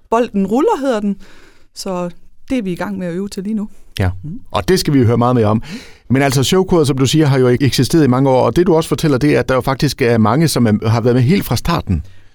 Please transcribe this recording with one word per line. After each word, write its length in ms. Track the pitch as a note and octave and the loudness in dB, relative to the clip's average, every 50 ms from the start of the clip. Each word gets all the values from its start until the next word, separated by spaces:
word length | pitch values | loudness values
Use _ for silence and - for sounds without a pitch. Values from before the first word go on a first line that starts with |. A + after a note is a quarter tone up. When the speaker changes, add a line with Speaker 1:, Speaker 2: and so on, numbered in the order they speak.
| - _ | -8 _
Speaker 1:
Bolden 380 | A3+ A#3 B3 - - G3+ G3 F#3 | -2 0 0 0 -2 -2 -2 0
ruller, 320 | G#3+ B3+ D#4+ A#4 A4+ D4+ | 0 0 2 0 0 0
hedder 200 | C4+ C#4 A#3+ G#3+ | -2 -2 -2 -2
den. 160 | G#3+ G3+ G3 G3 - - - - - - - - - - _ | -2 -4 -4 -6 -10 -18 -20 -20 -20 -20 -20 -20 -20 -20 _
Så 340 | - - G3 F#3 F3+ F3 F3 F3 - - - - - - - | -12 -10 -8 -6 -6 -6 -8 -10 -14 -18 -20 -20 -16 -8 -6
det 80 | C4+ B3+ | -4 -4
er 40 | |
vi 100 | G3+ F#3+ | -4 -4
i 40 | F3 | -6
gang 220 | E3 F3+ G#3 G3+ F#3+ | -6 -6 -8 -6 -6
med 100 | F#3 F3 | -6 -6
at 60 | E3 | -6
øve 160 | F3+ G3 G3+ | -6 -8 -8
til 140 | - G#3 F#3 | -8 -8 -6
lige 100 | G#3 A3 | -4 -4
nu. 160 | G#3+ G3+ G#3 - - - - - - | -4 -6 -8 -10 -16 -20 -10 -4 -2
Speaker 2:
Ja, 100 | G2 F2+ F#2 - - | -2 -2 -2 -6 -8
Speaker 1:
Mm. 160 | D3 F3+ C4 - - | -12 -12 -14 -10 -8
Speaker 2:
og 160 | - G#2 - - | -6 -4 0 2
det 120 | F#3 F3+ | 0 2
skal 140 | - - D3 | 2 2 2
vi 60 | C3+ | 4
jo 60 | B2 | 4
høre 120 | A2 A#2+ A#2 | 4 4 2
meget 180 | A#2+ B2 B2 | 2 2 2
mere 100 | A#2+ G#2+ | 2 2
om. 160 | G2+ G#2+ A2 - D3 F#3 B3+ - - - - _ - | 2 2 0 -2 -6 -12 -16 -16 -18 -20 -14 _ -2
Men 120 | A#2 C3+ | 0 2
altså, 220 | C#3+ C#3 B2+ C#3 B2+ | 2 2 2 0 0
showkoret, 440 | - F#3+ F#3 F#3 F#3 F#3+ E3+ D3+ B2 | 2 2 0 2 2 2 2 2 2
som 100 | C#3+ C3 | 2 0
du 80 | C#3 | 0
siger, 200 | B2 - D#3 D#3 | 2 2 2 2
har 140 | C#3 C3+ C3 | 2 4 4
jo 80 | B2+ B2 | 4 4
eksisteret 560 | B2 B2 C#3+ B2 - - B2+ - - E3+ D3+ | 2 2 2 0 2 0 0 2 2 4 4
i 40 | B2 | 4
mange 220 | B2 B2+ C#3 C3+ | 4 2 2 2
år, 120 | C3 B2+ | 2 2
og 140 | A2+ A#2+ A#2+ | 2 2 2
det, 120 | E3 F3 - | 2 2 2
du 80 | D#3+ | 2
også 140 | D#3+ D#3+ - | 2 0 -2
fortæller, 280 | D3+ - - D3+ C#3 A#2+ | -2 -2 0 0 0 2
det 180 | C#3+ D3 C#3+ | 2 2 2
er, 40 | B2+ | 2
at 100 | B2 - | 0 0
der 60 | C3 | 0
jo 60 | B2+ | 0
faktisk 400 | A#2+ C#3 C3+ - D#3 C#3 - - | 0 -2 -2 0 -2 -2 -2 0
er 160 | C3 A#2 A#2+ A2+ | 0 2 2 2
mange, 300 | G#2+ G#2 A#2 D3+ E3 C#3+ | 2 2 2 2 2 2
som 200 | - - A#2+ A2 | 2 2 2 2
er, 220 | G#2 G2+ - A2+ | 2 0 0 0
har 120 | A2 A#2 | 0 0
været 140 | G#2+ B2 A#2+ | 2 2 2
med 80 | B2+ A#2+ | 2 2
helt 220 | B2+ F#3+ G3 - | 2 2 0 0
fra 100 | - B2 | -2 -4
starten. 480 | A2+ - - E3+ - - - F#2+ D2+ - - - - - - | -2 -2 -2 -2 -2 -2 -2 -4 -4 -4 -8 -14 -20 -20 -14